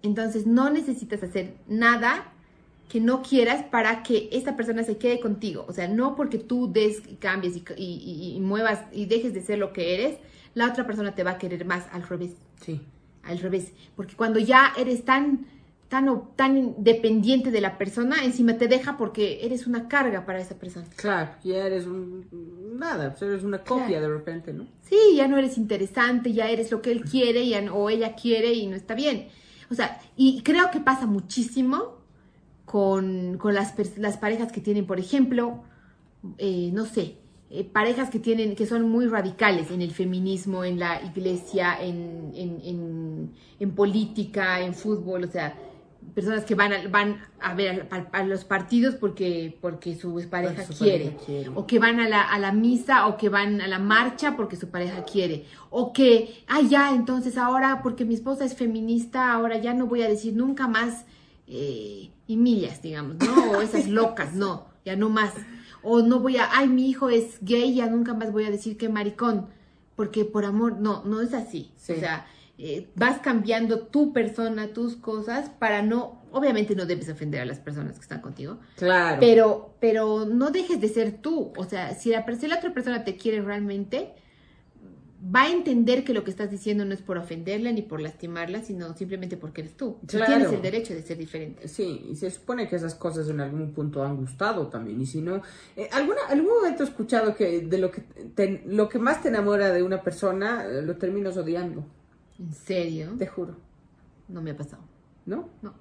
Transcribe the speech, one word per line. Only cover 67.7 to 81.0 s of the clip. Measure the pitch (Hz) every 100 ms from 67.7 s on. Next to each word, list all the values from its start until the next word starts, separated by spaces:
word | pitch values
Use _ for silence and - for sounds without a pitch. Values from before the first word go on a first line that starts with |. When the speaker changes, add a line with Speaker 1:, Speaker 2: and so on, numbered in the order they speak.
Speaker 1:
ya | 247 226
nunca | 233 240
más | 220 220
voy | 208 214
a |
decir | 202 226 214
que | 226
maricón", | 214 208 208 240 208 - - _ _ _ -
porque | 208 220
por | 214 214 202
amor, | 208 233 196
no, | 214 196
no | 196 214
es | 233
así. | 247 - 160 - _
Speaker 2:
Sí. | -
Speaker 1:
O | 165
sea, | 165 156 - - - -
eh, | 156 - -
vas | - 240 277
cambiando | 285 233 208 226 226 226 -
tu | 285 294
persona, | 247 220 220 226 220 214
tus | 233 233 -
cosas | - 214 214 254 294
para | - 226 208
no, | 214 233 247 - -
obviamente | 262 277 247 208 190
no |
debes | 175 175 -
ofender | 151 151 147
a | 123
las | 139
personas | - 147 147
que | 131
están | - 160
contigo. | 143 135 143 233 - -
Speaker 2:
Claro. | 180 180 170 156
Speaker 1:
Pero, | 240 226 220 214 - -
pero | 233 220 220 214 214
no | 240 277
dejes | 359 359 320
de | 214
ser | 220